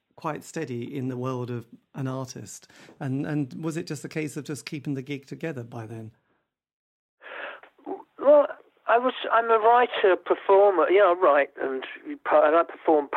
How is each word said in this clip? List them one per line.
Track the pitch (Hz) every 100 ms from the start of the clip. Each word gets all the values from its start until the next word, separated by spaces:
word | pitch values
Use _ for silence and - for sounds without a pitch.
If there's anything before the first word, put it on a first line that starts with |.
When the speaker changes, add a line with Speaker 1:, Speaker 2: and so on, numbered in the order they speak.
| _ _
Speaker 1:
quite | 165 151
steady | - 165 139 120 120 143
in | 127
the | 123
world | 127 127 120
of | 120 117 - _ -
an | 131
artist. | 131 127 - 98 - _ _ - -
And, | 139 135 160
and | 147 135 -
was | 165 160
it | -
just | 151 -
a |
case | 160 151 156
of |
just | 135 143 -
keeping | 156 151
the | 135
gig | 127 139 -
together | 135 160 139
by | 120 123 110
then? | 113 110 _ _ _ _ _ _ _ _ _ _ _ - - - - _ _ - 392 - -
Speaker 2:
Well, | 269 294 277 - _ _ -
I | 233
was, | 254 - -
I'm | 226 233
a | 226
writer, | 214 240 240 - 202 180
performer, | - 165 - 196 202 180 143
you | 190
know, | 196 175
I |
write | 180 143 139 -
and | 139 131 131 - - 147 -
po-, | 151
and | 151 165
I |
perform | 165 - - 156 139